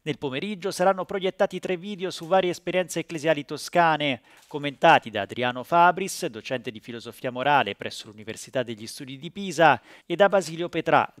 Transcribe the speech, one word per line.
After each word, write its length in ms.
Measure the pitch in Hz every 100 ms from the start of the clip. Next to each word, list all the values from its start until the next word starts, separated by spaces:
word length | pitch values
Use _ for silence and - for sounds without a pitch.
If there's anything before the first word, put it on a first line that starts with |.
Nel 160 | 156 139
pomeriggio 540 | 143 131 196 202 185
saranno 340 | 175 185 190
proiettati 540 | 175 196 185 - 202 180
tre 180 | - 180
video 340 | 196 196 185
su 160 | - 160
varie 240 | 190 180
esperienze 500 | 165 - 180 175 175
ecclesiali 440 | 156 165 151 147
toscane, 800 | 143 147 - 175 165 156 147 127 _ _ _
commentati 640 | 147 143 143 170 143 120
da 120 | 107
Adriano 420 | 98 110 123 127
Fabris, 600 | 120 170 175 180 190 - 165
docente 440 | 110 - 127 120
di 100 | 107
filosofia 500 | - 117 117 - 131
morale 440 | 123 131 143 104
presso 340 | 101 110 - 113
l'Università 540 | 104 110 104 - 131
degli 240 | 117 110 110
Studi 320 | - 135 135
di 120 | 170
Pisa, 480 | 196 196 147 160 123 _ - -
e 100 | 170
da 140 | 196
Basilio 400 | 196 156 165 175
Petrà, 420 | 170 160 147 107 -